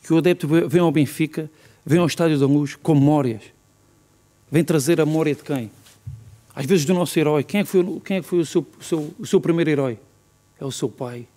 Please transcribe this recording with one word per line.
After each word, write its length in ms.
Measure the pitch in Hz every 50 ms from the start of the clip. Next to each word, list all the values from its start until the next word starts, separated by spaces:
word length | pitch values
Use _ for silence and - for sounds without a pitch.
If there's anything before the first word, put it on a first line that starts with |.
| _
que 80 | - 160
o 60 | 165
adepto 280 | 147 180 180 175 -
ve-, 220 | 147 156 165 175 165
vem 140 | 127 180 175
ao 100 | 165 147
Benfica, 580 | 160 143 - - - 156 151 156 - 156 151 _ _ _ - _ _ _
vem 140 | - 139 175
ao 80 | 175
Estádio 320 | 147 - - 170 165 156 143
da 80 | 139
Luz 300 | 135 143 147 147 135 -
com 180 | - _ - 160
memórias. 480 | 147 135 143 151 151 139 123 110 104 - - _ _ _ _ _ _ _ _ _ _ _ _ _ _ _ _ _ _ _ _ -
Vem 100 | 156 175
trazer 380 | - 170 160 127 143 170 165
a 60 | 156
memória 280 | 151 156 160 160 151 143
de 80 | - -
quem? 280 | - 147 135 117 101 - - _ - - _ _ - - - - - - _ _ _ -
Às 120 | - 143
vezes 180 | 135 196 185 143
do 80 | 139 185
nosso 260 | 180 175 - - 170
herói. 240 | 151 151 151 151 135
Quem 180 | - - 208
é 40 | 196
que 60 | -
foi, 300 | - 190 175 190 170 - -
quem 140 | - 196 190
é 20 |
que 60 | 165
foi 120 | - - 175
o 80 | 165
seu, 180 | 139 - 175 - - - -
o 60 | -
seu, 300 | - 175 160 147 151 - -
o 80 | 220
seu 140 | 131 - 190
primeiro 300 | 127 147 170 170 165 160
herói? 280 | 151 139 139 131 113 104 - _ _ _ _ _ _ _ _ _ _ _
É 40 | 151
o 60 | 139
seu 180 | 123 - - 123
pai. 360 | 101 - 135 123 123 120 117 _ _